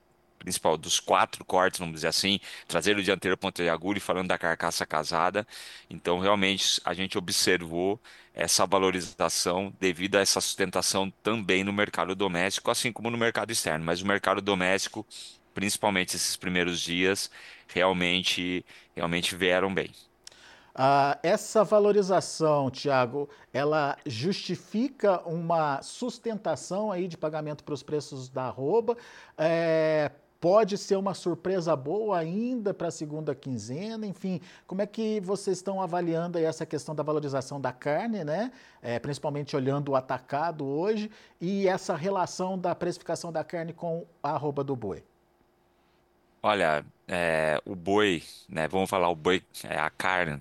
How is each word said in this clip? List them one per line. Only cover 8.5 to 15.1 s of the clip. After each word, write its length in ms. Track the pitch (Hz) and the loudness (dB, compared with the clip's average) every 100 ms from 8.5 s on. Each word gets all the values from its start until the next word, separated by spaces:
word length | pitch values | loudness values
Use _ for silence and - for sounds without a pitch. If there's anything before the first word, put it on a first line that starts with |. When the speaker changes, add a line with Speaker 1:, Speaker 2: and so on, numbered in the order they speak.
| - 95 | 2 4
Speaker 1:
valorização 1080 | 98 95 90 82 - 82 - 92 90 98 - | 4 4 2 -2 -2 0 0 0 0 -2 -2
devido 380 | 92 82 98 98 | -2 0 2 4
a 40 | |
essa 200 | 98 95 | 4 2
sustentação 720 | - - 92 92 - 101 95 - | 0 -2 -2 0 0 0 -2 -4
também 400 | 107 113 92 95 | -2 0 2 2
no 100 | 98 | 2
mercado 440 | 101 101 - 85 95 | 0 0 0 -2 0
doméstico, 560 | 98 85 95 - - | 0 0 0 -2 -2
assim 180 | 120 127 | -2 -2
como 180 | 107 113 | -4 -4
no 80 | 117 | 0
mercado 360 | 117 113 104 | 0 0 -2
externo. 320 | 113 - 78 | -2 -2 -2
Mas 180 | 82 87 | 0 -2
o 40 | 98 | 0
mercado 340 | 98 - 101 | 0 2 2
doméstico, 640 | 98 95 92 95 - 110 - | 2 2 2 0 -2 -8 -14